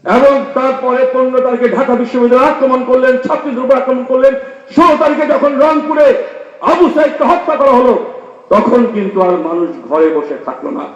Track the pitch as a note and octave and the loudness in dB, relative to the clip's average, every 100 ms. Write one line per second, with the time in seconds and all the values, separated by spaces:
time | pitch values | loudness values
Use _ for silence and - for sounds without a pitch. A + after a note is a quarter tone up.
0 | A#3+ A#3+ C#4 C4+ G#3+ C4+ C4 B3+ B3 B3+ | 2 4 4 2 -2 -4 -2 -2 -2 0
1 | B3+ B3+ B3+ B3+ B3+ A#3+ A#3+ A#3+ F3+ A#3 | 0 0 0 0 0 0 0 0 -2 -2
2 | A#3 B3 A#3+ B3 D4 D4 C4 B3+ A#3+ B3+ | -2 0 2 4 2 0 0 0 0 2
3 | C4 B3+ D4+ D4+ D4 A#3+ B3+ C4 C4 B3+ | 2 0 -2 -4 -4 -6 0 0 0 -4
4 | - C4 C4+ C4 - - - - E4+ D4+ | -2 2 2 0 -10 -18 -2 2 4 4
5 | D#4 D4 D4+ C4+ C#4+ C4+ D4+ D#4 D4+ D4+ | 0 0 0 0 0 2 2 2 -2 2
6 | C#4+ - - - - - - F4 E4 D4+ | 4 2 -4 -12 -20 -6 -2 2 2 2
7 | D4 - C#4 F4 - D4+ C#4 B3 B3+ A3 | 0 0 0 0 -2 0 2 4 2 0
8 | - - - - - G#3 A3 A#3+ A3 G#3 | -4 -14 -20 -20 0 0 2 2 0 -2
9 | F#3 F#3+ F3+ E3+ E3 E3+ D#3+ - A#2+ D#3 | -4 0 0 0 -2 -4 -4 -8 -4 0
10 | D#3+ D#3 C#3+ C3+ - C3 C#3+ B2 C#3+ | 2 0 -4 -8 -10 -10 -10 -10 -12